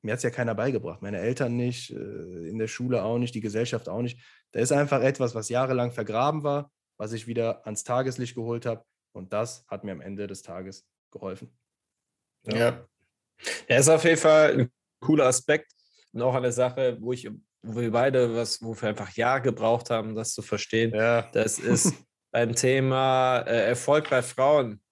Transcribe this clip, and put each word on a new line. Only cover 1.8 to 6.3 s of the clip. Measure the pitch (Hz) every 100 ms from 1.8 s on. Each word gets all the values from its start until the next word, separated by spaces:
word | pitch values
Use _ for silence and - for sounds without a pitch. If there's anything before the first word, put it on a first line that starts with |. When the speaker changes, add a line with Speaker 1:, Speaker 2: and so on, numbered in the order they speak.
| -
Speaker 1:
äh, | - - - 87 90 82
in | 110
der | 110
Schule | - 123 120
auch | 107 120
nicht, | 120 120
die |
Gesellschaft | 107 107 120 127 -
auch | 98
nicht. | 123 - _ _ _
Da | -
ist | -
einfach | 143 143 139
etwas, | 131 139 127 113
was | 107
jahrelang | 120 131 123 120
vergraben | 123 107 110 139